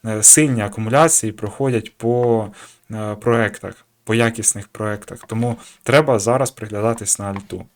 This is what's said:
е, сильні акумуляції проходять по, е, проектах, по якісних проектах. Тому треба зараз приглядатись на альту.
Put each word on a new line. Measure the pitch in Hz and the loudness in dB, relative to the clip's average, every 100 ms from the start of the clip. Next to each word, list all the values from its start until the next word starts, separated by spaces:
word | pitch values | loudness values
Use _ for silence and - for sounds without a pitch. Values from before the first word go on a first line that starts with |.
| 110 | -4
е, | 107 | 2
сильні | 104 - 151 120 | 4 6 4 2
акумуляції | 104 107 110 135 160 - 110 | -2 -4 0 4 4 2 -2
проходять | - 104 - 135 117 - _ | -6 -10 -4 -2 -2 -4 _
по, | 117 123 120 113 101 101 - _ _ | -2 2 2 2 -2 -12 -20 _ _
е, | 110 107 | -8 -8
проектах, | 107 120 117 104 - 98 - _ _ | -4 0 2 0 -4 -16 -16 _ _
по | - | -2
якісних | 113 117 117 107 104 101 | 0 0 0 -4 -4 -12
проектах. | - 107 104 - - - | -8 -6 -6 -12 -20 -8
Тому | 113 120 113 - _ | -4 -4 -4 -12 _
треба | - 139 151 113 | 2 4 4 2
зараз | 110 127 135 | 2 0 0
приглядатись | - 104 104 110 113 101 - | -6 -10 -2 -2 -2 -4 -4
на | |
альту. | 101 98 - 95 120 | -4 -8 -10 -14 -14